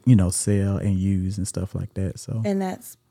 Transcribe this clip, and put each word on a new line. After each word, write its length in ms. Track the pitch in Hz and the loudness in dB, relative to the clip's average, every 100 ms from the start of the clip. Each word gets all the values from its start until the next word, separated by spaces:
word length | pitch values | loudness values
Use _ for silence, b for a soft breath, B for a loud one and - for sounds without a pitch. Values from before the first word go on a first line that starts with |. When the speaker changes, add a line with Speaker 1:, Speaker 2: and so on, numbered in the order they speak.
| 131 | 6
Speaker 1:
you 100 | 110 | 6
know, 140 | 90 | 6
sell 460 | - 104 101 98 98 | 0 0 2 2 0
and 200 | 101 95 | 0 0
use 400 | 95 95 95 98 | 0 0 -2 -4
and 80 | 95 | -6
stuff 260 | - 92 | -6 -6
like 220 | - - | -6 -8
that? 240 | 98 95 - | -6 -6 -6
So 240 | - 110 | -8 -4
Speaker 2:
And 160 | 202 196 | -2 -2
that's, 360 | 190 - - - _ | -4 -8 -16 -20 _